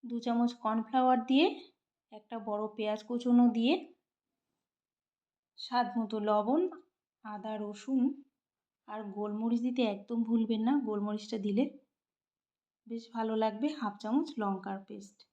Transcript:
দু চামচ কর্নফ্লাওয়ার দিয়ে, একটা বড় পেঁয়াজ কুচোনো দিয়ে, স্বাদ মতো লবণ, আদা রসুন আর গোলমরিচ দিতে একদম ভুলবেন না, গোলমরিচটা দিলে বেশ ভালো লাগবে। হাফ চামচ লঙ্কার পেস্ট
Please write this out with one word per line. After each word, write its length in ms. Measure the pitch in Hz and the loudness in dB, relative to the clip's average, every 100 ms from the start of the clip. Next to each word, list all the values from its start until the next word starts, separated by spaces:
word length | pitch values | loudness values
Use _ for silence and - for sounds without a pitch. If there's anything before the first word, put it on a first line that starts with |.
দু 120 | 247 233 233 | -6 -6 0
চামচ 260 | 233 240 240 | 2 2 0
কর্নফ্লাওয়ার 560 | 226 220 226 262 254 254 233 | -2 -2 0 2 4 2 4
দিয়ে, 160 | 262 349 - - _ _ _ _ | 4 4 2 -14 _ _ _ _
একটা 240 | 214 _ 233 214 | -20 _ -12 -6
বড় 160 | 208 214 214 | -4 -4 -4
পেঁয়াজ 240 | 214 214 214 | -4 -4 -4
কুচোনো 380 | 247 247 240 240 226 | -4 4 6 8 6
দিয়ে, 180 | 233 349 - _ _ _ _ _ _ _ _ _ _ _ _ _ _ _ _ _ | 2 2 -2 _ _ _ _ _ _ _ _ _ _ _ _ _ _ _ _ _
স্বাদ 280 | - 240 240 247 | -4 -2 0 -2
মতো 180 | 220 220 208 | -4 -2 2
লবণ, 340 | 208 208 294 359 - - _ _ _ 214 | 2 2 2 0 -4 -20 _ _ _ -14
আদা 280 | 208 214 214 | -12 -8 -8
রসুন 480 | 208 208 - 262 247 277 - _ _ _ _ _ - | -8 -10 -2 2 2 0 -14 _ _ _ _ _ -14
আর 120 | 214 208 196 | -12 -10 -6
গোলমরিচ 460 | 208 208 226 233 247 | -6 -2 -2 0 -2
দিতে 140 | 247 226 | 0 0
একদম 260 | 202 - 233 220 | -2 -6 -4 0
ভুলবেন 340 | 233 220 220 220 | 2 2 0 2
না, 60 | 285 226 | 2 0
গোলমরিচটা 500 | 208 208 208 - 226 202 | -2 -2 -4 -6 -4 -2
দিলে 180 | 202 294 - _ _ _ _ _ _ _ _ _ _ - | 0 0 -4 _ _ _ _ _ _ _ _ _ _ -10
বেশ 160 | 226 226 233 | -10 -8 -4
ভালো 180 | 226 220 | -2 2
লাগবে। 240 | 220 214 285 302 | 0 0 -4 -2
হাফ 160 | 214 202 | -6 -6
চামচ 260 | 214 254 330 254 | 0 0 0 -2
লঙ্কার 360 | 202 190 196 196 196 | -2 -2 -4 -8 -10
পেস্ট 300 | 208 196 _ _ | -16 -16 _ _